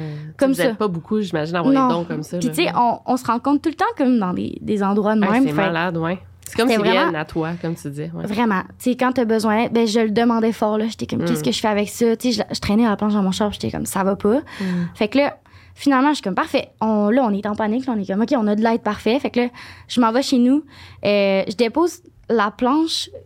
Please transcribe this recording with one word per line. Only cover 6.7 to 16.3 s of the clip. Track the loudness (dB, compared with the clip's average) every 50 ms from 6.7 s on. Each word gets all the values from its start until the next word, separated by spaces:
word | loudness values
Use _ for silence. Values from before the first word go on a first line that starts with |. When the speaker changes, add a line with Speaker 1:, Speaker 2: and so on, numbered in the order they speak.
| 2 2
Speaker 2:
s'ils | 2 2
Speaker 1:
vraiment | 2 2 2 0
Speaker 2:
viennent | -2 -4
à | -6
toi, | -4 -4 -4 -4 -4 -4 -6
comme | -6 -6 -6
tu | -6 -8 -10
dis, | -10 -8
ouais. | -10 -10 -8 -8 -8
Speaker 1:
Vraiment. | -4 -2 0 0 2 0 0 -2 -6 -10 -4
Tu | -2 -2
sais, | 0
quand | 0 0 0
t'as | 0 0 0
besoin, | 2 2 2 2 2 2 2 2 2
ben, | 2 2 2
je | 2 2 2
le | 0 2
demandais | 2 2 2 2 2 2 2 0 0
fort, | 0 0 0 0 0
là. | -2 -4
J'étais | -4 -8 -8
comme, | -6 -4 -2
Speaker 2:
Mm. « | -2 0
Speaker 1:
Qu'est-ce | -2 -2 -2
que | -2
je | -2 0
fais | 0 0
avec | 0 0 -2 -2
ça ? » | -2 0 0 0 2 0
Tu | 0 -2 0
sais, | -2 -2 -4
je, | -6
je | -6
traînais | -2 0 2 2 4
à | 2
la | 2
planche | 0 0 0 2
dans | 2
mon | 0 0
char, | 0 0 -2 -2
j'étais | -2 -4 -6 -6
comme, « | -4 -4 -6 -4
Ça | -2 -2 0
va | 0 0
pas. » | 0 2 2 2 0 0 -4 -8 -6
Speaker 2:
Mm. | -4 -2 -2 -2 -4 -4 -4
Speaker 1:
Fait | -4 -2 0
que | 2 2
là, | 0 0 -2 -8 _ _ -20 -20 -20 -20 -16
finalement, | -4 0 2 2 4 4 2
je | 2
suis | 0 -2
comme, « | -4